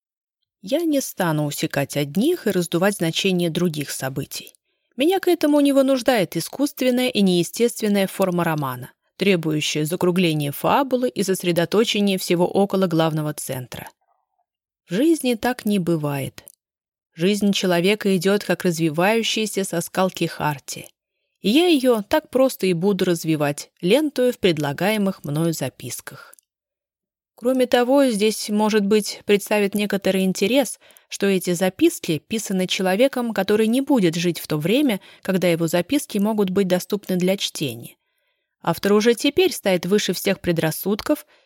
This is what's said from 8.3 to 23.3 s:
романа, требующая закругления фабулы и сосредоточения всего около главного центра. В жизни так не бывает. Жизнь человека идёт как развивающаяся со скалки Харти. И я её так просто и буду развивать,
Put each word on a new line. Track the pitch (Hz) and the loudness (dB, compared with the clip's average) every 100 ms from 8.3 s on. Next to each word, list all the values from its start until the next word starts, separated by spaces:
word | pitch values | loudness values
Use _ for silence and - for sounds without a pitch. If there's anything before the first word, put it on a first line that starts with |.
| 175 | 0
романа, | 170 151 135 123 - _ _ - | 0 -2 -4 -8 -14 _ _ -2
требующая | 190 175 156 151 - 151 | 0 2 0 -2 -2 -2
закругления | 151 180 180 180 170 156 143 | -2 0 0 2 2 0 -4
фабулы | - 165 226 269 254 247 | -2 0 2 2 -2 -2
и | - | -2
сосредоточения | 185 185 180 170 170 196 233 214 202 190 | -2 -2 0 0 2 2 2 0 0 0
всего | - 175 175 | 0 0 2
около | 190 202 190 185 | 0 0 0 0
главного | 165 160 156 151 | 2 0 0 -4
центра. | 147 - 131 123 - - _ _ _ _ _ _ _ _ _ - | -6 -8 -10 -10 -14 -16 _ _ _ _ _ _ _ _ _ -6
В | |
жизни | 180 320 311 254 | 0 2 2 0
так | 233 240 247 | -2 -2 -2
не | 214 202 | -2 0
бывает. | 170 165 147 139 131 - - - _ _ _ _ _ | 0 -2 -2 -4 -8 -12 -20 -20 _ _ _ _ _
Жизнь | - 185 208 202 | -2 0 2 0
человека | 196 185 170 185 214 196 190 | 0 0 2 2 0 0 0
идёт | 190 202 | 2 0
как | - 170 | 0 -2
развивающаяся | 180 160 165 151 190 226 220 226 214 202 | -2 0 0 0 0 0 0 -2 -2 -4
со | 190 170 | -4 -4
скалки | - - 190 - 165 | -4 -2 -2 -2 -6
Харти. | - 151 143 - - - _ _ _ _ _ | -4 -4 -4 -10 -14 -16 _ _ _ _ _
И | 190 | 0
я | 269 359 | 4 4
её | 285 254 226 - | 4 2 0 0
так | 311 - | -2 0
просто | 254 262 - 190 | 2 2 2 -2
и | |
буду | 165 196 190 | 2 0 2
развивать, | 185 170 160 | 0 0 0